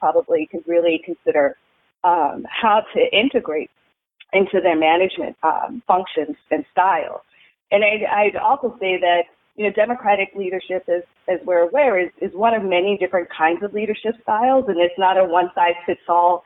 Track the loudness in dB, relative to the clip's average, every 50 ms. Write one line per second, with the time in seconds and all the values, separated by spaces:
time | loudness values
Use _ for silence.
0 | -2 0 2 2 2 2 0 -2 -2 -4 -8 -10 -6 -2 0 2 2 2 0 -2
1 | -4 -8 -12 -4 _ 0 0 2 2 0 -2 -6 _ _ _ _ _ _ _ _
2 | 0 0 2 2 0 -2 -2 -6 -10 -12 -8 -2 0 2 2 2 0 0 0 0
3 | 0 2 2 2 0 2 0 -2 -2 -2 -4 -6 -6 -8 _ _ _ _ _ _
4 | _ _ _ _ -12 _ 0 0 0 2 0 0 0 2 2 2 2 2 2 2
5 | 2 0 -2 -6 -8 -10 -8 -4 -2 -2 0 -2 -4 -6 -8 -6 -2 0 0 0
6 | -2 -4 -6 -6 -6 -6 -8 -12 _ _ -6 -6 -6 -4 _ 0 2 2 0 0
7 | -2 -6 -10 -14 -16 _ _ _ _ _ _ _ _ _ 0 2 2 2 0 0
8 | -2 -2 0 0 0 0 0 0 0 0 0 0 -2 -6 -6 -6 -4 -4 -2 0
9 | 2 2 2 2 0 -4 _ _ _ _ _ -4 -4 -2 0 0 0 0 -2 -2
10 | 0 0 0 0 0 -4 -6 -6 -6 -6 -6 -6 -6 -6 -6 -6 -4 -2 -4 -4
11 | -4 -8 _ _ _ -4 -4 -4 -2 0 2 2 2 2 2 2 2 4 2 2
12 | 0 -2 -4 _ -8 -8 -4 0 0 2 2 0 0 0 0 0 0 0 0 -2
13 | -2 -2 -2 -4 -4 -6 -4 -2 0 0 0 -2 -4 -6 -6 -4 -4 -4 -6 -6
14 | -6 -6 -8 -6 _ -4 -2 0 2 2 2 2 2 0 0 0 0 0 0 0
15 | 0 2 4 4 2 2 2 2 0 0 0 0 0 0 0 -2 -4 -6 -6 -6
16 | _ 0 2 4 4 4 2 0 -2